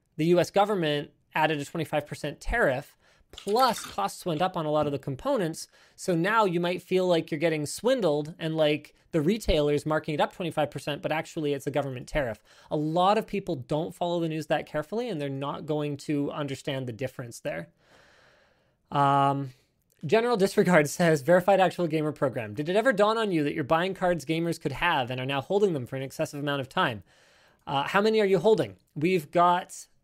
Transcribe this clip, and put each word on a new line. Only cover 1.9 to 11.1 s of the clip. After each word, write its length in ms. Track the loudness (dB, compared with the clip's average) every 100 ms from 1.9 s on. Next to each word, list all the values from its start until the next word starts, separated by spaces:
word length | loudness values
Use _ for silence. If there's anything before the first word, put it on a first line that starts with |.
| -4 -4
percent 340 | -8 -8 -8
tariff, 560 | -2 2 2 0 -6 _ _ _ _
plus 540 | -12 -2 2 2 0 -6
costs 400 | -6 -6 -4 -4
went 160 | -2
up 160 | -2 -2
on 80 | -2
a 60 |
lot 160 | 0 0
of 40 |
the 60 | -2
components. 720 | -6 -6 -2 -2 -2 -6 -14 _ _ -10
So 200 | -2 0
now 300 | 2 2 2
you 140 | 2
might 220 | -2 -4
feel 260 | -2 0 2
like 220 | 2 0
you're 100 | 0
getting 280 | 0 0 -4
swindled 640 | -2 0 2 2 0 -2 -6
and, 180 | -4 2
like, 380 | 2 2 -4 _ _
the 100 | 0
retailer's 640 | 2 0 2 2 4 2 0
marking 300 | -2 -2 -2
it 60 |
up 120 | -2
twenty-five 380 | -4 -6 -2 -2
percent, 320 | -4 -8 -6
but 80 | -4